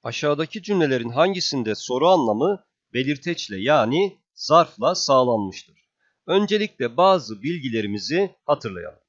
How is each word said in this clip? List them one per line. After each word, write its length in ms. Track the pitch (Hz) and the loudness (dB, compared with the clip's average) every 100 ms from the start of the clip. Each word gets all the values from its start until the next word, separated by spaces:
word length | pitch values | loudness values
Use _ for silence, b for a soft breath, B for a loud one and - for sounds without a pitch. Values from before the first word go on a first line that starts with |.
Aşağıdaki 600 | 117 - 151 147 160 220 | -8 -4 -2 -2 -4 -8
cümlelerin 460 | 180 196 151 127 117 | -2 0 2 0 -2
hangisinde 640 | 123 180 185 - 139 110 104 | 0 0 0 -4 -4 -4 -4
soru 320 | - 127 165 | -4 0 4
anlamı 560 | 185 117 104 165 196 _ _ _ | 4 2 2 0 -2 _ _ _
belirteçle 680 | 123 135 143 175 165 - 98 | -6 -4 -4 -6 -8 -8 -6
yani 560 | 117 147 110 151 196 - _ | 2 2 2 0 -2 -4 _
zarfla 640 | _ - 160 165 - 127 180 | _ 4 4 4 0 -2 -2
sağlanmıştır? 800 | - 131 123 113 95 92 - _ _ _ _ _ - | 2 2 4 0 -4 -10 -20 _ _ _ _ _ -2
Öncelikle 720 | 196 208 208 208 _ 120 120 | 0 2 0 -2 _ -4 2
bazı 460 | 190 185 110 107 | 4 4 0 -8
bilgilerimizi 920 | 131 175 131 113 104 101 98 165 196 _ - | -6 -6 -4 -4 -4 -6 -4 -2 -2 _ -4
hatırlayalım. 540 | 143 110 90 78 _ | -4 -4 -10 -14 _